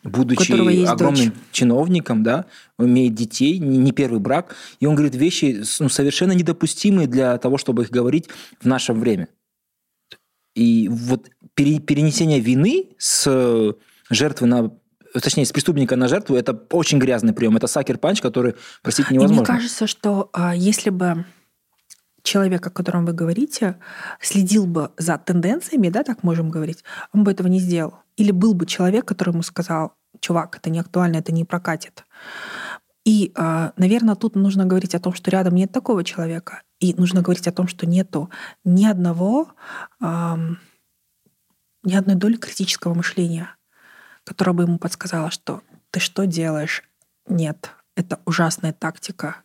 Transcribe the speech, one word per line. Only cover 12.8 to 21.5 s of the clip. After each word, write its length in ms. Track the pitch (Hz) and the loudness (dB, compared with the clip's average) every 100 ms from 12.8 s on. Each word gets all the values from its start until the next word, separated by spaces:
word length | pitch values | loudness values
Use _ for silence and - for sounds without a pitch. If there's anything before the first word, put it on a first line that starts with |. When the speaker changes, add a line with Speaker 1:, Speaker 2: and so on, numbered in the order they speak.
| 381 _ | -2 _
Speaker 1:
с, 280 | - - 143 | -4 0 2
э, 440 | 131 123 113 107 104 _ _ _ | 2 2 2 2 -2 _ _ _
жертвы 380 | 113 147 - 120 | 0 0 2 2
на, 240 | 123 113 - _ _ _ 120 | 2 0 -6 _ _ _ -6
точнее, 240 | - - 131 | -2 -2 -2
с 60 | |
преступника 460 | 151 139 147 131 127 | 0 0 0 0 2
на 100 | 127 | 2
жертву — 280 | 156 - 131 | 0 0 0
это 160 | 120 113 - | 0 -6 -2
очень 260 | 175 160 147 | -2 2 2
грязный 360 | 127 120 113 | 2 2 2
прием. 240 | 104 117 110 | 2 2 2
Это 100 | 123 | 2
сакер-панч, 540 | 151 131 120 151 208 | -2 -2 -2 0 0
который 340 | 123 120 123 - - - | -2 0 0 -2 -16 -10
простить 260 | - - 135 | -4 -2 2
Speaker 2:
И 20 | |
мне 100 | 131 | 4
Speaker 1:
невозможно. 260 | 165 226 226 240 | 6 4 4 0
Speaker 2:
кажется, 300 | 233 - 214 | -2 -4 -6
что, 440 | - 208 196 190 | -4 -2 -2 -2
а, 220 | 180 175 175 | -2 -2 2
если 340 | 185 214 220 | 0 2 -2
бы 360 | 185 180 165 175 _ _ | 0 0 -2 -6 _ _